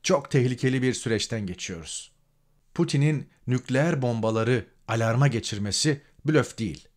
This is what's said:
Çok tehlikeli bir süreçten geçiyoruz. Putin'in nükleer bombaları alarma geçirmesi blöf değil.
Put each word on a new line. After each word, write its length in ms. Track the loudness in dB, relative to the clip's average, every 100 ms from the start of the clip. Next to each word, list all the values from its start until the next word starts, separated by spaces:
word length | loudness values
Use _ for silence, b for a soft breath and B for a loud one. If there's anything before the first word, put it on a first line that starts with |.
Çok 280 | 2 0 2
tehlikeli 520 | 2 2 2 0 2
bir 120 | 0
süreçten 520 | -2 -2 -2 -2 -6 -6
geçiyoruz. 680 | -8 -10 -10 -12 -14 -16 _ _ _ _ _ _
Putin'in 560 | -2 0 2 2 2 -6 b -2
nükleer 560 | -2 2 2 2 2
bombaları 640 | 0 0 0 2 2 0 -2 _ -4
alarma 400 | 0 2 4 2
geçirmesi 720 | 2 -4 -6 -4 0 0 0 B B
blöf 340 | 2 2 2 -4
değil. 300 | -6 -6 -16